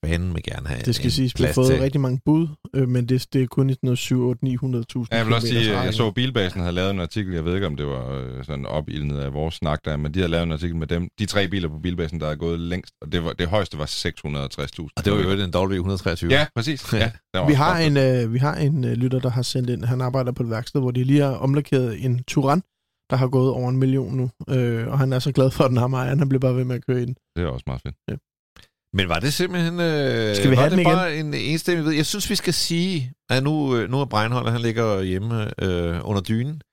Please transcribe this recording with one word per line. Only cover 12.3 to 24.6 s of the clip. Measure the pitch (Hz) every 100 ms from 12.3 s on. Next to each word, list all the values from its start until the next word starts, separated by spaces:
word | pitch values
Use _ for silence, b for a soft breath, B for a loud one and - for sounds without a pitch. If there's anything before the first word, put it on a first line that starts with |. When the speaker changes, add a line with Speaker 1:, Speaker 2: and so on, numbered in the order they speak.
Speaker 3:
gået | 76 82 85
længst, | 85 90 - _
og | 78
det | 87
var, | 82
det | - 85
højeste | 107 92 76
var | 73
seks | - 90 -
hundrede | 78 73
og | 69
tres | - 69
tusind. | - 78 -
Speaker 1:
Og |
det | 101
var | 104
jo | 92 98
en | 95 87
W | 95 95
hundrede | 90 98
treogtyve. | 92 85 82
Speaker 3:
Ja, | 135 151 -
præcis. | 117 143 -
Speaker 1:
<laughs> |
Speaker 3:
Ja, | 113
den | 117 113 _ 92
var | 143
Speaker 2:
Vi |
har | 143 151
Speaker 3:
også | 180
Speaker 2:
en, | 160 143
øh, | 131 127 117
vi | 117
har | 139 -
en, | 147 151
øh, | 123
lytter, | 117 127 131
der | 127
har | 120
sendt | 123 135 123
ind, | 123
han | 117 127
arbejder | 127 131 123
på | 123
et | 120
værksted, | 110 - 147
hvor | 127
de | 123
lige | 127 143
har | 143
omlakeret | 131 135 139 143 135 123 107
en | 131 123
Touran, | 127 - 135 156 - _ _ _ _
der | 131
har | 127
gået | 131 131
over | 123 123
en | 131
million | 131 135 120 131
nu, | 127 - -
øh, | 131